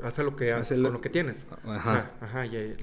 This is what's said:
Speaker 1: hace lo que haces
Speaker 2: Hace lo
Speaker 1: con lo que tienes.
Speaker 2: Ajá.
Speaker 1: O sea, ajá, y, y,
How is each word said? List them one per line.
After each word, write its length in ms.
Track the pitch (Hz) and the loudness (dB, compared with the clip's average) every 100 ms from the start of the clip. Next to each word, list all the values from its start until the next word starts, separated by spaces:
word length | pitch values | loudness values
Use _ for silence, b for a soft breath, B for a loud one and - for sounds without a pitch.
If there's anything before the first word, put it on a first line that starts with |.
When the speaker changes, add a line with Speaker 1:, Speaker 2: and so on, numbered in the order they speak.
| 120 | -4
Speaker 1:
hace 180 | 113 | 0
lo 120 | 147 143 | 0 2
que 180 | 120 | 2
haces 180 | 117 120 | 2 2
Speaker 2:
Hace 80 | 127 | 4
lo 60 | 127 | 4
Speaker 1:
con 40 | |
lo 80 | 120 | 2
que 80 | 135 | 0
tienes. 360 | 170 156 110 - - - | 0 0 -2 -10 -12 -6
Speaker 2:
Ajá. 240 | 104 113 | -2 2
Speaker 1:
O 40 | |
sea, 240 | 113 110 - | 2 2 -8
ajá, 240 | 113 127 120 | -6 -4 -2
y, 100 | 113 | -2
y, 200 | 107 107 | -4 -4